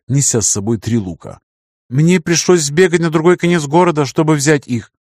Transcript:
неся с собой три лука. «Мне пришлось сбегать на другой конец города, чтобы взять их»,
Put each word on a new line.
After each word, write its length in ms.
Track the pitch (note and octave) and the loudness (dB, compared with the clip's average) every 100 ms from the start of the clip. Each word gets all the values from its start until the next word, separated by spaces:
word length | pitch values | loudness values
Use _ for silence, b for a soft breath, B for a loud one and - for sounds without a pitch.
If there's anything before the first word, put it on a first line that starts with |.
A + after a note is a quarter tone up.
| - | -4
неся 360 | C#3 - A2+ | -2 0 -2
с 60 | - | -2
собой 300 | G#2 G2+ A2+ | -4 -4 -4
три 200 | A2+ A#2 | -2 -2
лука. 420 | F2+ E2 - G1+ _ _ _ _ - | -4 -12 -16 -20 _ _ _ _ -6
«Мне 300 | B2+ E3 F#3 | 0 2 2
пришлось 420 | E3+ D#3+ - F3 | 0 -2 2 0
сбегать 380 | C#3+ D3+ F#3 E3+ | 0 0 2 2
на 100 | E3 | -2
другой 260 | D#3+ E3+ F3 | 0 2 2
конец 300 | F3 F3 C#3+ | 2 0 0
города, 380 | E3 F3+ D#3 C#3 | 2 2 0 -2
чтобы 280 | - D#3 | 0 0
взять 340 | D3+ D#3 D3 - | 0 2 0 -2
их», 240 | A#2+ - _ | -8 -8 _